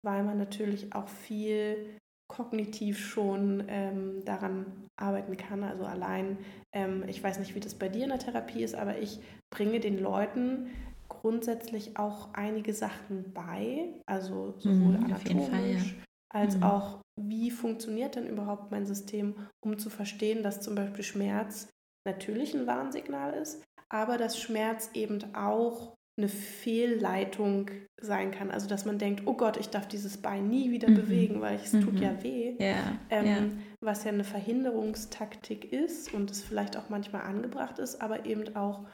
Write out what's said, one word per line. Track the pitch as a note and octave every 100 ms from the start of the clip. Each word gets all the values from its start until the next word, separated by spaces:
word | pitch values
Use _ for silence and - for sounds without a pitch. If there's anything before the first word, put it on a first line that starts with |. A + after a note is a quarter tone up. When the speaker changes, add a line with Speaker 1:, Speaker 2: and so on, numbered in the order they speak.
| G#3+
Speaker 1:
weil | G3
man | G3+ G#3
natürlich | G3 G3+ G#3 G3+ G3+ G3+
auch | G3+
viel | - - G#3+ G#3+ G#3+ G#3+ G#3+ G#3+ G#3+ _ _ _
kognitiv | - A#3+ A3 G#3 G#3+ G#3 G3+
schon, | - - G3+ G3 G3+ G3 G3+
ähm, | G3+ G3 G3 F#3+ F#3+ F#3+
daran | G3 F#3+ F#3+ G3 - - -
arbeiten | G3+ G3 G3 F#3+
kann. | - G3+
Also | G3 F#3+ G3
allein, | F3+ F#3 F#3+ F#3+ G3 - - -
ähm, | G3+ F#3+ F#3+ F#3+
ich | G3
weiß | G3 G3
nicht, | F#3+ G3+
wie |
das | G3+ -
bei | F#3+
dir | G#3
in | C4+
der | C4
Therapie | - A#3 A3+ A3+
ist, | A3+ -
aber | G3+ -
ich | G#3 - - - _
bringe | - G#3 A3+
den | G#3+ G3
Leuten | F#3+ G3 G#3 B3+ B3 C4 - - - - -
grundsätzlich | - A3 A3+ A#3 A#3 - A3 G3+ -
auch | G#3 G#3 -
einige | - G#3 G#3+ G#3+
Sachen | G#3 G#3 - - G3 F#3+
bei, | - F3 F#3 A3 C4+ F4 - -
also | G3 F#3+ F#3+ F#3+ G3
sowohl | G#3 F#3+ F3+ F#3+
Speaker 2:
Mhm, | A#3+
auf | G3 -
jeden | F3+
Fall, | C#4 -
ja. | - F#3
Speaker 1:
anatomisch | F3+ - - _ _
als | G#3+ G3+ F#3+
Speaker 2:
Mhm. |
Speaker 1:
auch, | F3+ G3+ G3+ G3+ - -
wie | G#3 A3 A#3
funktioniert | A#3+ A#3 A3+ A3+ A3 C4+ B3
denn | A#3
überhaupt | G#3 G#3 G3+ G#3
mein | G#3 G3+
System, | G3+ G3+ G#3+ G#3 G#3 G3+ _
um | G#3+ G#3
zu | G#3+
verstehen, | - G3+ - G#3+ A3
dass | G#3 G3
zum | -
Beispiel | G3+ G3+ G3+
Schmerz | G3 G3+ G3+ G#3 G#3+ - - _ _ _ -
natürlich | F#3 - G#3+ D4+ D4
ein | B3
Warnsignal | B3 C3+ - - C#4 C#3+
ist, | - D4+ - - - -
aber | A3 A3 A#3+
dass | A3+ -
Schmerz | - A3 A3 A3+ - B3
eben | G#3+ G#3 G3+ G#3+
auch | G3+ G#3+ A#3 A#3 - - _ -
eine | G3+
Fehlleitung | - - - - A3+ A#3+ A3+ G3 F#3+ G3 G3+ G3+ G3 G3 G3+ - -
sein | G#3+ G3 F#3+
kann. | G3 G3
Also, | - G3+
dass | G3+ G#3+
man | G#3
denkt, | G#3 G3+ G3+
„Oh |
Gott, | A#3+ A3+ G#3+
ich | G#3
darf | G#3 G3+
dieses | G#3 G3+ -
Bein | G#3 G3 G3+
nie | B3 B3+
wieder | A#3+ A#3
Speaker 2:
Mhm. | G#3
Speaker 1:
bewegen, | G#3 F#3 F#3 G#3
weil | G#3+ G#3
es | -
tut | G#3+ G3 F#3+
Speaker 2:
Mhm. |
Speaker 1:
ja | G3 -
weh.“ | B3 C4 A#3 B3
Speaker 2:
Ja, | G3 G3 G3+ G#3+ -
Speaker 1:
Ähm, | G#3+ G#3
Speaker 2:
ja. | G3+ G#3 G#3 - -
Speaker 1:
was | A3 G#3
ja | G#3+
eine | G#3
Verhinderungstaktik | G3+ G3+ G3 A#3+ C4 A3+ G#3+ G#3+ - - G#3 G#3+ - G#3 -
ist | B3+ E4+ - -
und | G#3 G3
es | -
vielleicht | - G#3+ G3+ G#3
auch | G#3+
manchmal | G#3 G3+ G3+
angebracht | - G3+ A#3+ C#4 C4 -
ist, | C4 -
aber | A3 A3 A3
eben | G#3+ G#3+ G#3+
auch | G3+ G3+ G3+